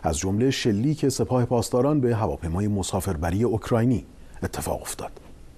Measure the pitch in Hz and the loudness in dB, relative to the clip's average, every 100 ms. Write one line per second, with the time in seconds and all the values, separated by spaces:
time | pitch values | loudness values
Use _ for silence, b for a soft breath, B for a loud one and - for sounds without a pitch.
0 | 82 78 95 101 135 131 123 101 139 147 | -2 0 0 2 2 2 2 2 2 2
1 | 139 123 113 127 120 120 - 123 135 151 | 0 0 0 2 2 2 2 2 4 4
2 | 120 110 101 71 82 85 104 101 - 98 | 2 2 0 -2 -4 -2 0 0 -2 -2
3 | 98 78 85 98 117 104 - 117 120 110 | -2 -2 0 2 2 0 0 2 4 2
4 | - - B B 90 - - - - - | -2 -16 B B -6 -6 -4 -6 -6 -10
5 | - - - - - | -12 -14 -18 -20 -20